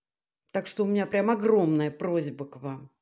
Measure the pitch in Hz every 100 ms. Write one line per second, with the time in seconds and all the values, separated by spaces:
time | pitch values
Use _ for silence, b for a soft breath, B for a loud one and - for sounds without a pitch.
0 | _ _ _ _ _ 196 196 - 202 202
1 | 190 202 208 226 214 214 165 151 151 151
2 | 180 170 143 139 139 131 139 135 135 _